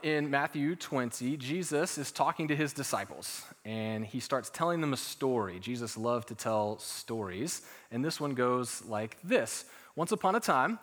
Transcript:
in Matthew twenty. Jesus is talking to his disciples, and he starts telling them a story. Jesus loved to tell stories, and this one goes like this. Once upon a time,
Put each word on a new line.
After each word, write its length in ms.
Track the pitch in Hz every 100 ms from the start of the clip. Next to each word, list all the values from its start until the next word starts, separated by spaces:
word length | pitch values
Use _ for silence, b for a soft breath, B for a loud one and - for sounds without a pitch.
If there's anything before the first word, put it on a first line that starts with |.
in 260 | 151 151 147
Matthew 460 | 139 147 151 143 175
twenty. 640 | - 135 120 - 123 151
Jesus 600 | 123 175 175 147 185 151
is 140 | 135
talking 380 | - 151 165 156
to 60 | 147
his 180 | 147
disciples, 720 | - 131 104 101 69 - - - -
and 420 | 107 110 110 110 110
he 140 | 131
starts 300 | - 131 -
telling 320 | - 170 170
them 100 | 147
a 60 | 127
story. 600 | - - 135 120 98 90
Jesus 340 | 107 120 117 113
loved 320 | 117 120 -
to 80 | 110
tell 420 | 117 107 104 107
stories, 800 | - - - 113 95 92 165 - - B B
and 120 | 120
this 160 | 156 147
one 140 | 143
goes 500 | 123 123 127 120 -
like 340 | 101 107 110 -
this. 400 | 175 247 - - - B B -
Once 160 | 175
upon 240 | 208 190 220
a 60 |
time, 380 | - 139 156 226